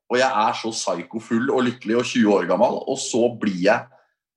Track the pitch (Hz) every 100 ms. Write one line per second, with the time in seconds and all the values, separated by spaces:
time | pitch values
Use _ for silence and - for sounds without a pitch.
0 | - 123 131 107 113 110 113 110 - 85
1 | 85 110 110 113 135 127 123 120 101 117
2 | 123 127 107 98 87 92 120 - - 131
3 | - 120 120 120 107 90 92 120 - _
4 | _ _ _